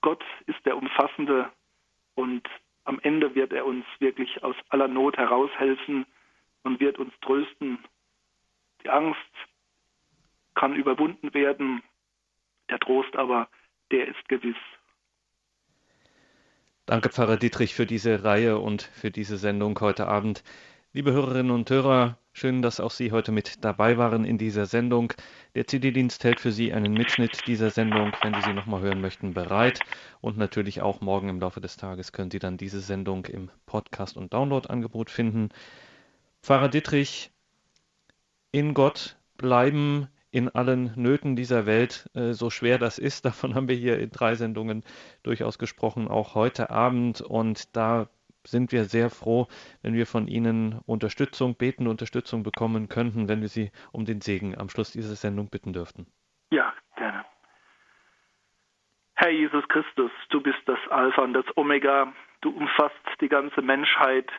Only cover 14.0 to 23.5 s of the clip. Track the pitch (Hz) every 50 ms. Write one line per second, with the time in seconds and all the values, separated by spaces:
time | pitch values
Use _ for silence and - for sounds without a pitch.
14 | 127 131 - - - _ 135 123 123 120 117 - - - - _ _ _ _ _
15 | _ _ _ _ _ _ _ _ _ _ _ _ _ _ _ _ _ _ _ _
16 | _ _ _ _ _ _ _ _ _ _ _ _ _ _ _ _ _ - 113 117
17 | - 123 - - 120 110 110 101 120 117 - - 123 101 - - 120 101 117 107
18 | 98 117 110 101 95 107 101 107 117 117 110 107 101 107 104 101 - - - -
19 | - 110 92 - 107 98 104 95 98 104 101 101 104 107 104 - 110 104 95 -
20 | 107 - 101 104 101 110 104 - - - - - - - - _ _ _ _ 135
21 | 143 139 127 143 139 131 127 127 127 127 123 120 117 - 131 135 131 135 131 127
22 | 123 120 120 _ _ _ _ - - 131 127 127 123 120 113 - - 113 - -
23 | 127 110 107 113 113 - 110 107 101 -